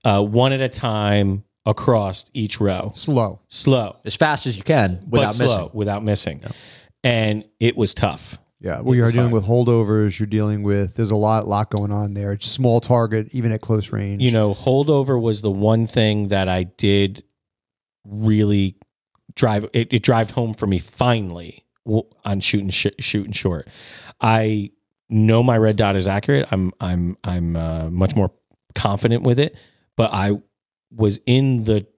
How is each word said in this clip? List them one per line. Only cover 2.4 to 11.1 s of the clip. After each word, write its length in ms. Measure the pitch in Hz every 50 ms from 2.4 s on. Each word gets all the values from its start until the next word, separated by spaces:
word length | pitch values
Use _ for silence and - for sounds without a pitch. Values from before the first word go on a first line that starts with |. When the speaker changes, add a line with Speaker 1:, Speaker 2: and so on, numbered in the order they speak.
| 107 101 - -
Speaker 1:
row. 300 | 107 101 92 92 95 104 -
Speaker 2:
Slow. 460 | - - 165 147 123 113 101 101 - _ _
Speaker 1:
Slow. 480 | - - - 139 131 123 110 98 - _ _
Speaker 3:
As 100 | - -
fast 300 | - 160 151 147 - -
as 100 | 131 113
you 60 | 95
can 380 | - - 160 135 104 92 90 90 - -
without 160 | 113 143 135 104
Speaker 1:
But 40 | 104
slow, 120 | 120 123
Speaker 3:
missing. 240 | 123 113 95 87 - -
Speaker 1:
without 300 | 107 101 101 101 104 110
missing. 360 | 107 104 - - - 76 69
Speaker 3:
Yeah. 60 | - - - - - - - - _ _ _ _ -
Speaker 1:
And 400 | 123 120 113 110 107 104 107 107 _ _ _
it 160 | 113 117 123
was 160 | 120 110 98 -
tough. 440 | - - 95 69 - - - - - _ _ _ _
Speaker 2:
Yeah, 200 | 95 95 - 120
well, 120 | 117 127 127
Speaker 1:
It 20 |
Speaker 2:
you 60 | 123
are 40 | 117
Speaker 1:
was 60 | 117
Speaker 2:
dealing 180 | 113 123 123 120
Speaker 1:
hard. 120 | 117 110
Speaker 2:
with 20 | 98
holdovers. 760 | 101 117 123 123 120 120 117 110 101 110 107 107 101 92 -
You're 80 | 110 101
dealing 340 | 110 107 104 104 107 104
with, 320 | 101 101 101 101 101 98 -
there's 140 | - 113 101